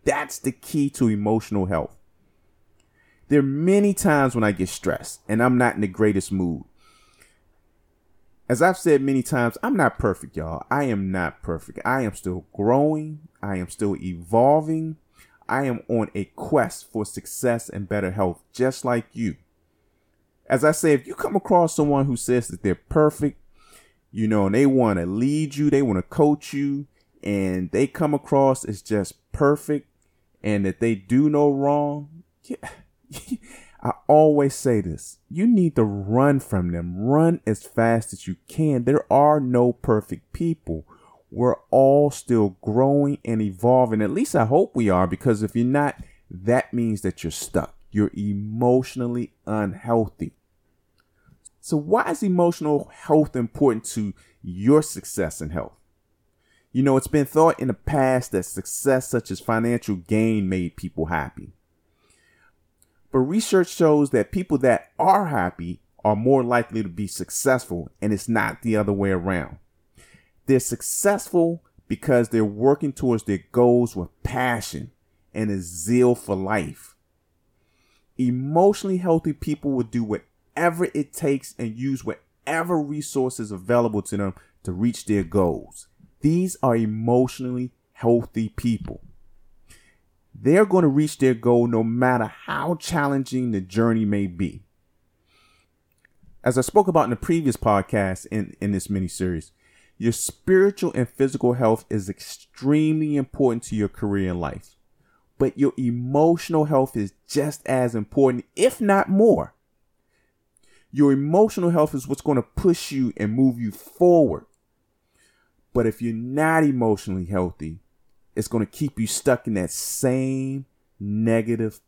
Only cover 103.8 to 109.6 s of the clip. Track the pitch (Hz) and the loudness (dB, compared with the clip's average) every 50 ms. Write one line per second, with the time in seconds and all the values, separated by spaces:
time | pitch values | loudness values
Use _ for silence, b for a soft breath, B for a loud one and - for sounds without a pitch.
103.8 | 104 98 - - - 104 101 98 95 92 90 87 85 71 62 - - _ _ _ | -2 -2 -4 -4 -4 -2 -2 -2 -2 -2 -2 -4 -6 -6 -8 -10 -16 _ _ _
104.8 | _ _ _ _ _ _ _ _ _ _ _ - 139 131 - - 139 139 - - | _ _ _ _ _ _ _ _ _ _ _ -2 -2 -2 0 0 0 0 0 0
105.8 | 131 120 120 120 123 127 135 143 156 165 170 170 - - 165 156 151 147 151 135 | -2 -4 -4 -4 -4 -2 2 4 4 4 4 2 -2 -2 0 0 0 2 2 2
106.8 | 131 131 - 120 101 95 - _ _ - - 147 143 151 147 - - - 131 131 | 0 0 -2 -4 -6 -6 -8 _ _ -6 -4 -2 -2 -2 -6 -8 -6 -4 0 0
107.8 | 127 120 113 113 104 - - 135 139 131 123 120 - _ _ - 190 262 - - | 0 0 -2 -4 -6 -2 2 2 4 4 2 0 -6 _ _ 0 0 0 2 0
108.8 | 233 202 196 196 - - 190 196 220 233 190 - 76 - - _ | 2 2 4 4 2 2 4 4 6 6 4 4 0 -4 -10 _